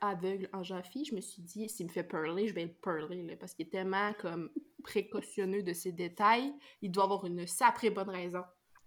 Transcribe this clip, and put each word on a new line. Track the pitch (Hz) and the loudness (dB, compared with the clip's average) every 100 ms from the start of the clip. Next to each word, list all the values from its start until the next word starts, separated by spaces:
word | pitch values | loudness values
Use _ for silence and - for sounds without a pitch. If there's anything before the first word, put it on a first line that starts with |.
aveugle | 208 180 185 196 190 | -2 0 0 -2 -4
en | 196 | -6
Jean-Phi, | 180 185 185 269 294 | -6 -6 -6 -8 -4
je | 196 | -6
me | |
suis | - - | -6 -12
dit, | 170 208 220 | -10 -8 -6
s'il | - 175 | -6 -4
me | |
fait | 185 | -4
pearler, | 170 170 156 175 214 | -2 -2 0 0 0
je | |
vais | 175 165 | 0 -4
le | |
pearler, | - 190 160 151 180 | -4 -2 -2 -2 -6
là, | 165 165 | -8 -10
parce | 180 | -10
qu'il | - 165 | -8 -4
est | |
tellement, | 190 185 190 208 208 | -2 0 2 2 0
comme, | 180 170 156 - - - | -4 -4 -4 -6 -10 -14
précautionneux | - 208 202 214 - - 190 202 | -2 -2 0 -4 -4 -2 0 0
de | 180 | 0
ses | 175 185 | -2 -4
détails, | 175 175 175 208 233 277 285 - - | -4 -4 4 6 6 4 -6 -14 -6
il | 202 | 0
doit | 185 190 | 4 6
avoir | 196 180 | 4 0
une | 175 175 | -2 -4
sacrée | - 240 220 220 | 6 6 6 2
bonne | 196 196 | 2 -2
raison. | 185 175 180 - _ _ - | -4 -4 -4 -8 _ _ -20